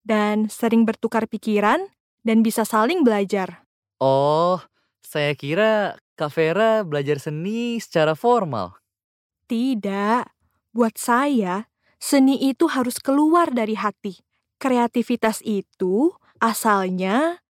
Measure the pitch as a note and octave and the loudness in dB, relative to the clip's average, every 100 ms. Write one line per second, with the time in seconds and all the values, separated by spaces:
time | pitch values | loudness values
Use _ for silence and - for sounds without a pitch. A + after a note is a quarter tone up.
0 | G#3+ G#3+ G#3 G#3+ G#3+ - A#3 A3+ A3+ A3 | -4 0 0 0 -2 -2 0 2 2 0
1 | A3+ A3+ G#3+ G#3+ - G#3 G#3 D4 G4 _ | -4 -2 -4 -6 -2 0 2 0 -2 _
2 | _ _ A3+ A3 A3+ A3 G#3+ A3 A3+ F4+ | _ _ 0 2 4 0 0 0 0 2
3 | B3 G#3 G3 G3+ F3+ F3 _ _ _ - | 2 2 0 -4 -4 -10 _ _ _ -2
4 | C3 C3+ C#3+ D3+ F3 F3+ - _ _ _ | 2 2 2 2 2 -2 -6 _ _ _
5 | - D#3 D3 C#3+ C#3 E3+ A3 G#3+ F#3+ - | -10 -4 -2 -4 -4 0 2 0 -2 -8
6 | _ - D3+ E3 D#3+ F3 A3+ A3 F#3 D3 | _ -8 -6 0 0 2 2 0 -2 -4
7 | C#3 C#3+ D#3+ D3+ F#3 A3+ A#3+ A#3 - E3+ | -2 -4 -4 -8 -6 -4 -4 -6 -4 0
8 | D#3 D#3 A#3+ A#3+ F3 A#2 F2+ - _ _ | 0 0 2 0 0 -4 -8 -12 _ _
9 | _ _ _ _ - A3+ C4 A#3 G3 G3 | _ _ _ _ -6 -4 -2 -2 -4 -2
10 | G3+ A#3+ - _ _ _ _ A3+ A3+ - | 0 -2 -4 _ _ _ _ -2 -2 -2
11 | - A#3+ C#4+ C4 F#3 F#3+ - _ _ _ | 0 0 2 0 0 -4 -8 _ _ _
12 | - C#4 C4+ C4+ C4+ B3+ E4 C4+ B3 - | 0 4 4 4 0 0 0 0 -4 -4
13 | - C#4 D4+ E4+ E4 A#3+ G#3+ G#3+ G#3 - | 0 2 4 4 2 0 -2 -2 -4 -6
14 | G#3 F3+ _ _ _ - C4+ B3 A#3+ B3 | -10 -12 _ _ _ -6 0 2 0 0
15 | - A#3+ A3 G#3+ - G3+ - - F#3 G3 | -2 0 -2 -2 -4 -4 -6 -6 -2 2
16 | D#4+ - _ - A3+ G#3+ A3+ G3+ F#3+ F#3 | 0 -2 _ -4 -2 0 0 2 0 -2
17 | F#3+ A3+ E4 F4 _ | 0 0 0 -4 _